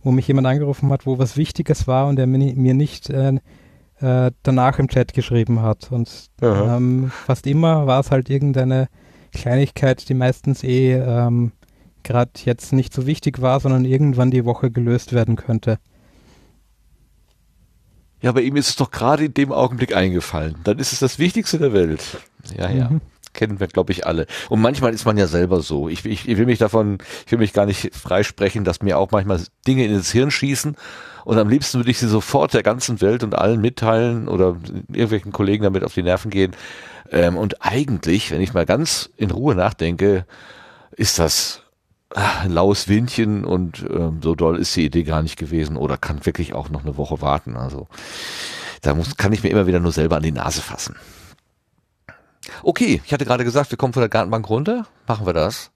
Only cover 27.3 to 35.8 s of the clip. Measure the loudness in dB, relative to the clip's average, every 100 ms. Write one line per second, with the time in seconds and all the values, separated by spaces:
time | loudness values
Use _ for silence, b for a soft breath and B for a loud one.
27.3 | 0 2 2 0 0 -6 -10 -2 0 0
28.3 | -2 -2 0 -4 -2 0 0 2 0 0
29.3 | -2 -4 _ 0 2 2 0 2 0 0
30.3 | 0 -2 -2 -4 -8 B B B B 0
31.3 | 2 4 2 2 0 0 0 2 0 2
32.3 | 0 2 2 2 0 -4 0 2 2 -2
33.3 | 0 2 2 0 0 0 2 2 -2 -4
34.3 | 2 2 0 -8 -12 -8 -2 0 -2 -4
35.3 | -2 0 2 0 0